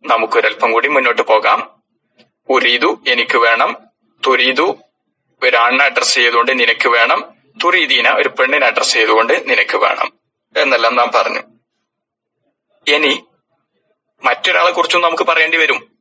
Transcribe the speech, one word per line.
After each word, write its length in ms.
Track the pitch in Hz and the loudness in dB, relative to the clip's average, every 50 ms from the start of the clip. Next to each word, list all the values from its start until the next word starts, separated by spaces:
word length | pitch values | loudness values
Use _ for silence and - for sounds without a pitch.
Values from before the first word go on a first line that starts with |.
| _ | _
നമുക്കൊരൽപ്പം 640 | - 120 113 117 110 - - - - - - - 117 | 0 0 0 0 0 0 0 0 0 -2 -2 -2 0
കൂടി 160 | 113 113 117 139 | 0 0 0 0
മുന്നോട്ട് 340 | 147 135 127 120 117 113 | 0 0 0 0 0 -2
പോകാം. 580 | 117 - 110 107 110 117 - - - - - _ _ _ _ _ _ _ _ _ _ _ _ _ _ _ | 0 2 2 2 4 2 0 0 -2 -8 -14 _ _ _ _ _ _ _ _ _ _ _ _ _ _ _
ഉരീദു, 540 | 131 135 - - 123 - - 165 - 107 _ - | 0 0 2 0 0 0 0 0 -2 -2 _ -4
എനിക്ക് 300 | 127 117 117 - - 123 | -2 -2 -2 -2 0 2
വേണം. 400 | 117 117 117 113 110 107 - - - _ _ _ _ _ _ _ - 135 | 2 2 2 0 0 -2 -4 -8 -14 _ _ _ _ _ _ _ -2 0
തുരീദു, 520 | 127 123 120 127 131 127 156 - - - - _ _ _ _ _ _ _ _ _ _ _ - | 0 2 2 0 0 0 0 -2 -2 -6 -10 _ _ _ _ _ _ _ _ _ _ _ -2
ഒരാണിനെ 420 | 127 123 120 117 120 127 131 143 | 0 2 2 2 2 2 2 0
അഡ്രസ് 300 | 139 123 - - - - | 0 0 -2 -2 0 0
ചെയ്തുകൊണ്ട് 440 | 131 120 120 117 120 117 123 131 127 | 0 0 2 2 2 0 0 0 0
നിനക്ക് 300 | 120 117 113 113 - 127 | 0 0 0 0 0 0
വേണം. 460 | 120 117 117 117 156 - - - - _ _ _ _ - - | 2 2 2 2 0 -2 -2 -8 -18 _ _ _ _ -4 -2
തുരീദീന, 460 | 170 180 - 339 - - - - - | 0 0 0 0 0 -2 0 0 0
ഒരു 200 | - - - - | 0 0 -2 -2
പെണ്ണിനെ 380 | - - 131 127 139 - 135 120 | 0 -2 -2 0 0 0 0 0
അഡ്രസ് 260 | - - - - - | 0 0 -2 -2 0
ചെയ്തുകൊണ്ട് 560 | - 110 107 110 110 113 117 131 135 - 139 | 0 0 2 2 2 2 2 0 -2 0 -2
നിനക്ക് 280 | 127 - 120 - - - | -2 -2 0 -2 -2 -2
വേണം 360 | - - - - - - _ _ _ _ _ _ _ _ _ - | 0 -2 -2 -2 -6 -8 _ _ _ _ _ _ _ _ _ -2
എന്നെല്ലാം 380 | 147 139 131 117 113 117 120 | 0 0 0 0 0 0 0
നാം 160 | 123 120 120 117 | 0 0 0 0
പറഞ്ഞു. 240 | 120 104 - - - - _ _ _ _ _ _ _ _ _ _ _ _ _ _ _ _ _ _ _ _ _ _ _ _ _ _ _ _ - | 0 -2 0 -4 -8 -10 _ _ _ _ _ _ _ _ _ _ _ _ _ _ _ _ _ _ _ _ _ _ _ _ _ _ _ _ 0
ഇനി 360 | 147 147 151 139 135 - - _ _ _ _ _ _ _ _ _ _ _ _ _ _ _ _ _ _ _ - | 0 2 2 0 -2 -4 -8 _ _ _ _ _ _ _ _ _ _ _ _ _ _ _ _ _ _ _ -4
മറ്റൊരാളെ 480 | 147 147 - - 185 175 180 170 180 | -4 -4 -2 -2 -2 0 0 0 0
കുറിച്ചും 300 | 175 180 165 165 - 175 | 0 -2 -2 -2 -2 0
നമുക്ക് 220 | 170 165 165 165 180 | 0 0 0 0 0
പറയേണ്ടി 340 | 170 165 160 156 156 165 165 | 0 0 0 0 0 0 -2
വരും. 340 | 160 156 131 - - _ _ _ | 0 0 -2 -4 -6 _ _ _